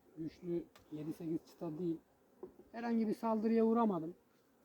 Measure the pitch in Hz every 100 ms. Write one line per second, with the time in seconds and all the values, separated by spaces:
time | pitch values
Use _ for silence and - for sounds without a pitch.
0 | _ - 160 - 175 170 - - - 151
1 | 151 - 160 165 - - 175 156 175 160
2 | - _ _ _ - - - 226 233 226
3 | 214 180 226 220 220 226 226 226 226 175
4 | 160 - _ _ _ _